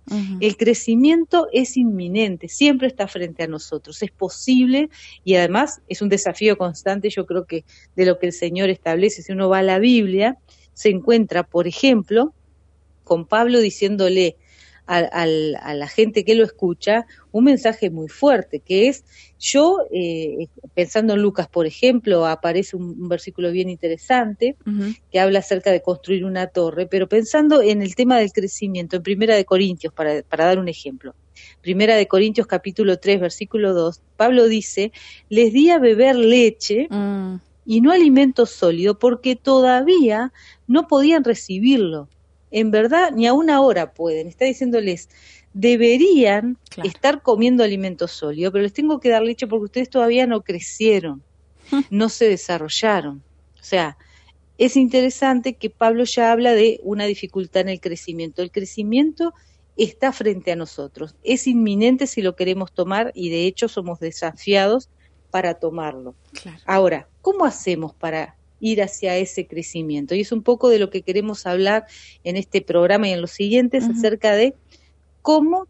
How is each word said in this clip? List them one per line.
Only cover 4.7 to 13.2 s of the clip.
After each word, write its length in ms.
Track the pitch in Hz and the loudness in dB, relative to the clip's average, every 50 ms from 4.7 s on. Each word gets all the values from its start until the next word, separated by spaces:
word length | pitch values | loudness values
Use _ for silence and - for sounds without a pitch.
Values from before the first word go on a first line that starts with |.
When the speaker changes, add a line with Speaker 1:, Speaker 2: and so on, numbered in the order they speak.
| 254 277 302 311 _ - - - - - - | 2 0 -2 -4 _ -14 -20 -20 -20 -8 -2
Speaker 2:
y 100 | 185 190 | 2 2
además 460 | 180 175 175 180 220 285 294 - - _ - | 2 2 2 2 0 -2 -2 -4 -10 _ -12
es 140 | 190 - 208 | -8 -4 -2
un 60 | 202 | 0
desafío 480 | 196 196 - 185 170 - 214 214 202 202 | 0 0 -2 -2 -4 0 0 0 0 0
constante, 520 | 185 175 160 - - 196 196 202 196 208 | -2 -6 -6 -6 -6 -4 -4 -2 -4 -4
yo 160 | 196 202 175 | -4 -4 -6
creo 180 | - 170 185 175 | -4 -4 -6 -6
que 180 | - 170 165 - _ _ _ _ _ _ | -6 -8 -10 -10 _ _ _ _ _ _
de 100 | 185 185 | 0 2
lo 120 | 185 175 180 | 2 2 0
que 60 | - | -2
el 60 | 180 170 | -6 -4
Señor 360 | - 175 170 170 180 196 190 | -4 -6 -4 -2 -2 0 -2
establece. 520 | 185 - - 165 165 170 190 214 208 - 170 | -2 -2 -4 -4 0 2 2 0 0 -2 -10
Si 100 | - 190 | -10 -6
uno 160 | 190 196 185 | -2 0 0
va 100 | 190 190 | 2 2
a 40 | 190 | 2
la 160 | 190 185 190 | 2 2 2
Biblia, 560 | 214 247 247 233 214 190 185 196 208 233 262 - _ _ _ _ _ _ _ | 4 4 4 4 2 2 0 0 0 0 -2 -4 _ _ _ _ _ _ _
se 160 | - - 214 | -2 0 0
encuentra, 520 | 190 185 170 - 233 233 214 - 156 175 175 | 0 0 2 2 2 2 2 0 -2 -4 -4
por 240 | - - 170 170 | -2 -2 -2 -2
ejemplo, 680 | 175 160 - - - - - - - 208 226 262 311 - _ _ _ _ _ _ _ _ _ _ _ _ _ _ | -2 -2 0 2 2 2 2 0 0 0 0 0 0 -4 _ _ _ _ _ _ _ _ _ _ _ _ _ _
con 220 | - 175 165 | -2 -2 -2